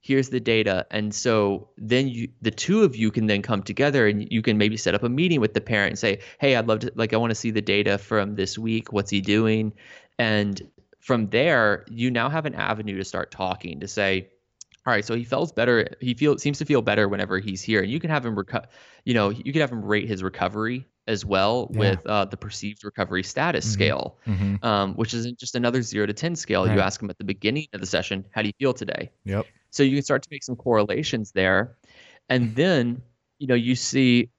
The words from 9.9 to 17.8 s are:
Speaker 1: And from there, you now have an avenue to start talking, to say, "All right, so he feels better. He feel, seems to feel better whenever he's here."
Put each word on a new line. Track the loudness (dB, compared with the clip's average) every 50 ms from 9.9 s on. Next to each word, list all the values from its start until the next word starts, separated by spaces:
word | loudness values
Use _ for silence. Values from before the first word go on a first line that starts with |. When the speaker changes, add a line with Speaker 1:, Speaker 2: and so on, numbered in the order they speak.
| -20 -20 _ _ _ -2
Speaker 1:
And | 0 2 2 2 2 0 -4 -6 -10 -16 _ _ _ _ _ _
from | _ 0 0 0 0 0
there, | 2 2 4 4 4 4 4 4 2 0 -4 -12
you | -6 -2 -2 0
now | 0 0 0 0
have | -2 -2 -4 -4
an | -4
avenue | -4 -4 -2 -2 -4 -4 -6 -6 -6
to | -6
start | -6 -6 -6 -6 -8
talking, | -6 -4 -4 -4 -4 -4 -8 -12 -10 -10
to | -12 -8
say, | -2 0 0 0 0 -2 -4 -8 _ _ _ _ _ _ -20 _ _ _ _
"All | 0 0
right, | 0 0
so | -2 -4
he | -4 -2
feels | -2 -2 -2 -2 -2 0
better. | 0 2 4 4 4 2 0 -6 _
He | -4 -4 -2
feel, | 2 2 2 2 2
seems | 0 -4 -2 -2
to | 0
feel | 2 2 2
better | 4 4 2 4 2 2
whenever | 2 -2 -2 -2 -2 -4
he's | -2 -4 -8 -8
here." | -4 0 2 2